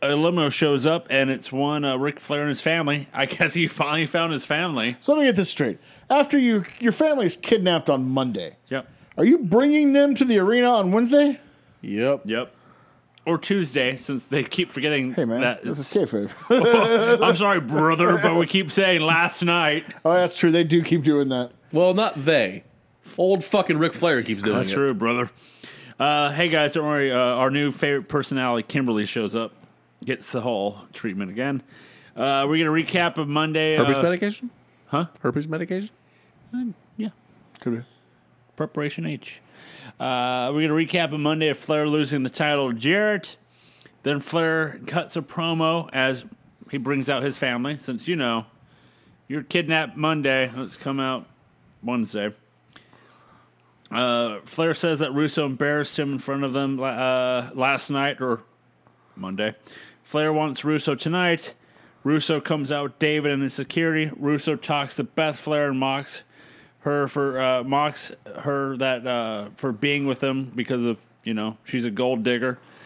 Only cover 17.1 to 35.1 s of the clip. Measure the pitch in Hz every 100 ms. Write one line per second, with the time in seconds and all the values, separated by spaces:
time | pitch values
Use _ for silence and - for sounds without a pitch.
17.1 | 240 170 175 202 190 127 151 156 165 175
18.1 | 170 208 165 165 190 170 - 190 175 156
19.1 | 165 170 - 175 175 156 151 156 - 160
20.1 | 175 180 - 170 165 165 170 160 170 147
21.1 | 143 139 127 123 - _ 147 180 185 214
22.1 | - 135 151 101 92 - _ _ _ -
23.1 | - 185 196 - 208 185 156 165 - 170
24.1 | 135 110 104 104 101 95 95 139 113 113
25.1 | 120 123 - - - - - 127 - 139
26.1 | 147 143 143 170 156 147 156 151 147 135
27.1 | 127 123 123 131 139 147 - 147 143 101
28.1 | 151 131 135 127 120 110 156 131 107 101
29.1 | - 107 113 113 - - _ _ _ 123
30.1 | 127 - 127 120 110 101 101 - - 117
31.1 | 95 98 101 131 139 - - - - -
32.1 | - 131 139 139 160 160 160 156 180 175
33.1 | 165 147 147 156 156 156 156 131 139 165
34.1 | 180 208 208 240 - _ _ _ 143 170